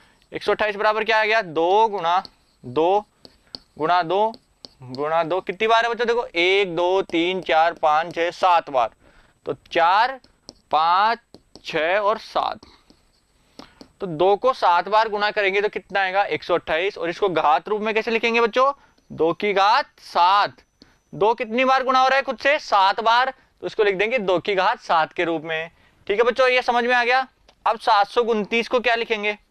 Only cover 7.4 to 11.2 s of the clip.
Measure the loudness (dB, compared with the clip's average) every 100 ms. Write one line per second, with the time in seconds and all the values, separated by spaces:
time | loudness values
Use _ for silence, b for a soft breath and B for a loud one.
7.4 | -2 0 0 0 0 0 -2 -4 -4 0
8.4 | 2 2 0 -2 -2 -4 b b b b
9.4 | -12 -12 _ 0 2 2 0 -4 _ _
10.4 | -20 -20 _ 0 2 2 0 -2